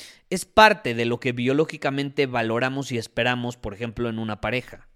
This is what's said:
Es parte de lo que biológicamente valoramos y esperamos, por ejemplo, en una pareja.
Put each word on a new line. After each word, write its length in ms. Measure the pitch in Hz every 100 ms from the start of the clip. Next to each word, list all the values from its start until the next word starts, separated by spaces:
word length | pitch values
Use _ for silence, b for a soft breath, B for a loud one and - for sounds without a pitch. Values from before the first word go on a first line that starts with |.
| B B _
Es 140 | 180
parte 500 | - - 214 202 127
de 100 | 117
lo 160 | 117 117
que 120 | 127
biológicamente 960 | 123 123 143 156 151 147 135 139 139 139
valoramos 680 | 123 113 117 131 135 131
y 60 | 120
esperamos, 580 | - - 120 123 120 -
por 180 | 110
ejemplo, 340 | 101 117 107 120
en 100 | 110
una 220 | 110 107
pareja. 480 | 110 123 - - -